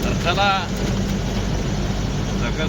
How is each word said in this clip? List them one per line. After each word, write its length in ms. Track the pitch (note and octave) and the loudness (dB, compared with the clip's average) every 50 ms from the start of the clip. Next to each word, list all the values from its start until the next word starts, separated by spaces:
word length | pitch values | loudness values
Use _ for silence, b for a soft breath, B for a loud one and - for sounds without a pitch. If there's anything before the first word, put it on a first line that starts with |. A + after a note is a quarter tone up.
| - | 0
तर 80 | - - - - | 0 0 2 2
चला, 260 | E3+ F3 F#3+ G3+ G3+ G3 F#3+ F3 E3 F#3+ - G3 G3 - - - G3 - - - - - - - - - - - - - - - - - - - - - - - - - - | 2 2 4 4 4 2 2 0 -2 -2 -2 0 0 0 0 0 0 0 -2 -2 -2 -2 -2 0 0 0 0 0 0 0 0 0 0 0 -2 -2 -2 -2 -2 -2 -2 0 0
सगळं, 260 | C#3+ D3+ D3 - D3 | 0 0 0 0 0